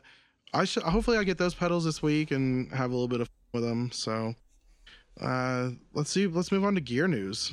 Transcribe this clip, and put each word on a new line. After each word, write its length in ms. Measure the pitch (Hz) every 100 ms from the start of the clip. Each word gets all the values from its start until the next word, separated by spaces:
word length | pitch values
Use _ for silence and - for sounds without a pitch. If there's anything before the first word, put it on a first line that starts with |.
| - - _ _ _
I 100 | -
should, 200 | 185 -
hopefully 340 | - 190 233 226
I 60 |
get 160 | 190 175
those 160 | 180 -
pedals 300 | 175 175 160
this 180 | 156
week 260 | 156 151 156
and 420 | 135 131 127 127
have 200 | 131 127
a 20 |
little 140 | 123 123
bit 120 | 123
of 80 | 117 - _
fun 100 | 120
with 20 | 117
'em. 200 | 117 120
So, 440 | - - 110 113 113 _ _ _ _ - - _ -
uh, 520 | - 127 127 127 127 123 -
let's 180 | 147 147
see, 160 | 185 196
let's 240 | 165 175
move 120 | 196
on 120 | 202 196
to 60 |
gear 260 | 127 120 180
news. 440 | 135 95 107 -